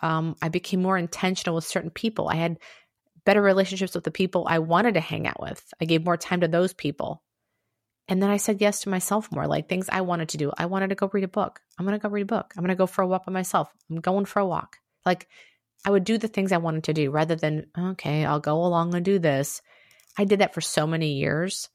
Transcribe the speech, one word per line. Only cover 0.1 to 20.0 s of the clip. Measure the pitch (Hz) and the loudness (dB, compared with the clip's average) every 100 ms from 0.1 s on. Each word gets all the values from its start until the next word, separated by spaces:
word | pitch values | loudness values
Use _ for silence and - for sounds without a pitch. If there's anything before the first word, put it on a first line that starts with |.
| 160 160 151 | 0 -2 -4
I | 165 | -4
became | 180 - 185 | -4 -2 0
more | 185 190 | 2 0
intentional | 170 - 185 185 - 165 | -2 -2 -2 0 -2 -2
with | |
certain | - 190 165 | -2 -4 -4
people. | - 226 220 - | -4 -4 -2 -2
I | 160 | 0
had | 170 165 - - _ _ _ _ | 0 -4 -12 -20 _ _ _ _
better | - 208 | 4 6
relationships | 202 190 190 190 190 | 6 6 2 0 -4
with | 175 | -4
the | 156 | -4
people | - 185 180 170 | 0 0 0 2
I | 165 | 0
wanted | 160 170 240 | 4 4 4
to | 185 | 2
hang | 165 - - | 0 -4 -4
out | - | -6
with. | - - - - | -8 -12 -14 -4
I | |
gave | 156 160 | 2 2
more | 170 170 | 2 -2
time | - 180 | 0 0
to | 170 | 2
those | 175 185 | 4 2
people. | - 147 147 - 156 _ _ _ _ _ _ _ _ - | 0 -6 -4 -6 -8 _ _ _ _ _ _ _ _ -4
And | 185 | 0
then | 196 | 2
I | 202 | 2
said | - 202 | 0 2
yes | 208 202 | 2 2
to | - | -2
myself | 185 - 208 214 | -4 0 -2 -2
more, | 160 151 | -4 -2
like, | 147 160 | -2 -2
things | 180 185 | -4 -2
I | 190 | -2
wanted | 185 170 160 | -2 -4 -4
to | 151 | -4
do. | 143 - | -4 -2
I | 170 | -4
wanted | 190 190 | -2 -2
to | 196 | -2
go | 196 | -2
read | 202 | -2
a | 190 | -2
book. | 208 190 - _ - | -2 -4 -6 _ -6
I'm | |
gonna | 185 208 | -4 -2
go | 208 | -2
read | 208 | -4
a | 202 | -2
book. | 226 - - | -4 -4 -6
I'm | |
gonna | 180 | -2
go | 185 185 | 0 0
for | - | 0
a | 185 | 0
walk | 185 185 | 0 -2
by | |
myself. | 185 180 190 147 _ - | -6 0 0 0 _ -10
I'm | 165 | -4
going | 175 196 | 0 0
for | 196 - | 0 0
a | 196 | 0
walk. | 165 - - _ _ - | -2 -6 -14 _ _ 0
Like, | 180 - - - _ _ _ 196 | 0 -4 -20 -20 _ _ _ 0
I | |
would | 202 | 2
do | 185 220 | 2 0
the | 220 | -2
things | 196 190 | -2 0
I | 180 | 2
wanted | 170 160 | 0 -2
to | 156 | -2
do | 156 143 | 0 0
rather | 151 160 160 | 2 0 0
than, | 156 151 - - | 0 -2 -6 -6
"Okay, | 180 190 - 151 | -6 -4 -2 0
I'll | 147 147 | 0 0
go | 147 156 | 0 2
along | 175 170 170 | 2 2 2
and | 175 | 0
do | 175 196 | 2 4
this." | 160 135 147 - - _ _ _ | 4 2 0 -6 -16 _ _ _